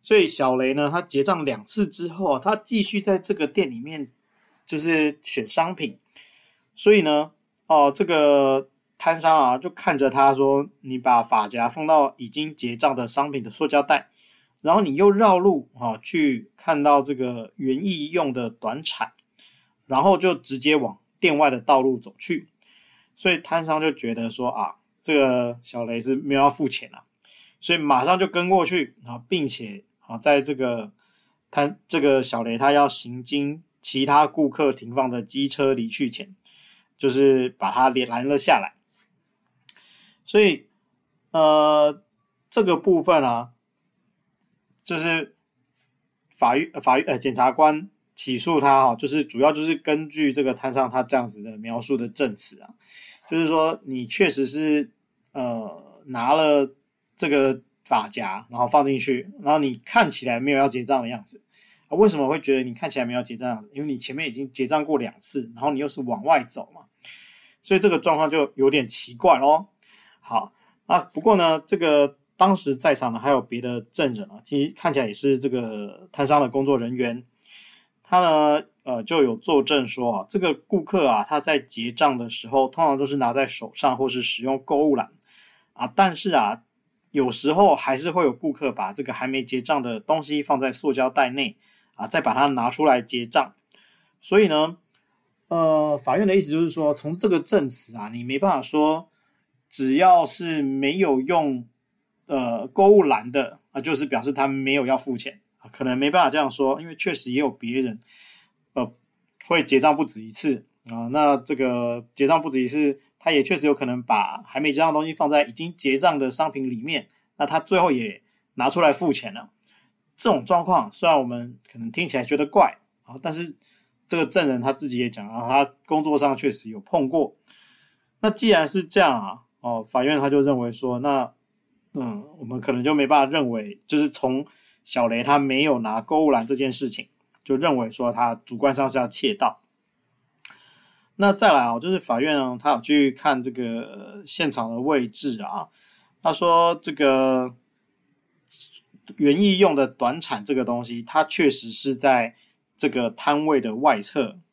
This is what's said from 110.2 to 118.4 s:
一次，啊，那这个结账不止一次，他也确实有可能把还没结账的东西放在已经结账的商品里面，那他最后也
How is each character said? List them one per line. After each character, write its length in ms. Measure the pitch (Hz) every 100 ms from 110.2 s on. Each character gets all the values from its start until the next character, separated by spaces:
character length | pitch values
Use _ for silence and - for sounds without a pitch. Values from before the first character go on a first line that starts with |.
一 80 | 110
次， 360 | 110 156 123 _ _ -
啊， 180 | 117 117
那 240 | 143 147 139
这 180 | 120 127
个 500 | 131 123 120 120 120
结 140 | - 139
账 140 | 160
不 80 | 151
止 120 | 131
一 60 | 123
次， 320 | 147 147 139 _ _
他 120 | 165
也 100 | 151
确 160 | - 143
实 80 | 147
有 80 |
可 120 | 139 127
能 180 | 123
把 380 | 120 107 98 -
还 160 | - 135
没 120 | 151
结 60 | 139
账 100 | 165
的 60 |
东 120 | 151 160
西 60 |
放 160 | 160 151
在 140 | 147 147
已 60 |
经 240 | 117 165 170
结 220 | 139 135
账 220 | 175 151
的 100 | 131
商 220 | - 156
品 180 | 143 131
里 120 | 120
面， 260 | 139 151 - _ _ _
那 80 | 147
他 140 | 156
最 200 | - 185
后 120 | 175
也 300 | 127 110 92 _ _